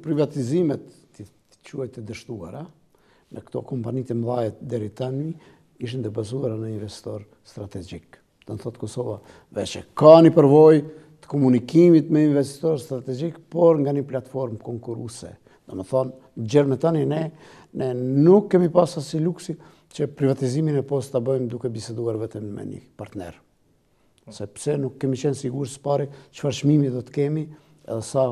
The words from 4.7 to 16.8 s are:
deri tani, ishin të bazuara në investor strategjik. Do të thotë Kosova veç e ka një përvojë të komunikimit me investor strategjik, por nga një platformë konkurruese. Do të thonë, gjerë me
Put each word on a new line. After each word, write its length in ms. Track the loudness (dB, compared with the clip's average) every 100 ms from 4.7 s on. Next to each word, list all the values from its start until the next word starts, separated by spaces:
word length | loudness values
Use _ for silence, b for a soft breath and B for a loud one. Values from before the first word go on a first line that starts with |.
deri 180 | -8 -8 -8
tani, 380 | -8 -6 -8 -10 b b _ -14
ishin 180 | -10 -8
të 100 | -6 -6
bazuara 400 | -8 -6 -6 -6
në 140 | -8 -10
investor 480 | -10 -14 -14 -14 -16 _ _
strategjik. 680 | -16 -14 -14 -14 -16 -20 -20 _ _ -14
Do 80 | -12
të 80 |
thotë 180 | -10 -10
Kosova 380 | -10 -8 -8 -10 b b _ -8
veç 200 | -8 -8
e 60 | -12 6
ka 160 | 10 10
një 80 | 10 8
përvojë 460 | 6 8 8 6 2 B B _
të 100 | -8
komunikimit 800 | 0 2 2 2 6 8 8 6
me 140 | 2 4
investor 540 | 2 -2 -4 -2 -2
strategjik, 560 | -4 -10 -8 -6 -8 -10 _
por 260 | 2 4 6
nga 100 | 2
një 120 | -2 -4
platformë 500 | -6 -8 -8 -6 -8
konkurruese. 720 | -10 -12 -10 -12 -12 -14 -18 -20 b b -16
Do 80 | -12
të 80 | -4
thonë, 240 | -2 -2 -6 b -12
gjerë 320 | 0 4 4
me 80 | 2